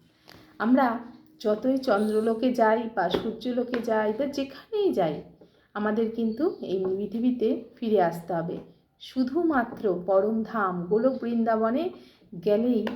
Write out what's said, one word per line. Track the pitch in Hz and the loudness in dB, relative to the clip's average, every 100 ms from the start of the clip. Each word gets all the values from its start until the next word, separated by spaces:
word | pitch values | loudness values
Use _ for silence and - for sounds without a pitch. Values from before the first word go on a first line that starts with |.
| _ _ - - - - | _ _ -20 -20 -18 -4
আমরা | 220 262 247 226 - - - - | 2 4 4 0 -8 -20 -20 -4
যতই | 220 214 262 269 | -2 0 0 0
চন্দ্রলোকে | 262 208 214 214 220 220 254 | 2 2 2 0 0 0 0
যাই | 254 220 226 233 - | 4 4 4 0 -2
বা | 180 | 0
সূর্যলোকে | 190 226 - 254 240 226 247 | 0 -2 -6 -4 -4 -2 -4
যাই | 226 214 214 214 | -2 0 0 -2
বা | 277 | -4
যেখানেই | 269 269 - - 427 381 | -4 -8 -10 -6 0 0
যাই, | 214 165 147 - - - _ _ | 2 0 -2 -10 -20 -20 _ _
আমাদের | 208 214 214 226 | -4 -2 0 0
কিন্তু | 233 226 214 339 - | 0 -2 0 -2 -2
এই | 180 190 185 190 | -4 -2 -2 -2
পৃথিবীতে | 208 233 247 247 220 - - - | -4 -2 0 2 0 -2 -6 -8
ফিরে | 226 208 | 2 4
আসতে | 170 170 - | 4 0 -4
হবে। | 170 170 175 - _ _ _ | -4 -4 -8 -12 _ _ _
শুধুমাত্র | - 262 254 294 330 277 233 - 214 180 175 | -8 -2 0 0 2 2 -2 -2 -2 0 2
পরম | 190 208 226 | 4 4 0
ধাম | 214 226 190 180 170 | -2 -2 0 -2 0
গোলক | 208 254 262 | 2 2 0
বৃন্দাবনে | 233 233 226 220 226 262 359 - - _ _ 175 208 | -2 0 2 2 2 0 -2 -8 -18 _ _ -4 0
গেলেই | 208 247 220 220 | 2 2 0 0